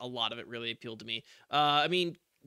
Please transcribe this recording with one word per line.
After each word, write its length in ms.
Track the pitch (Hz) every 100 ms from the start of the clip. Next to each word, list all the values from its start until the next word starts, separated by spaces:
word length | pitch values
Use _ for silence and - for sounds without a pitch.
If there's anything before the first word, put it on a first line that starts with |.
a 60 | 123
lot 260 | 123 113
of 60 | 117
it 80 | -
really 240 | 117 117
appealed 300 | 117 120 110
to 40 | 110
me. 180 | 113 - - -
Uh, 320 | 143 147 147
I 40 | 151
mean, 300 | 180 175 165 _ _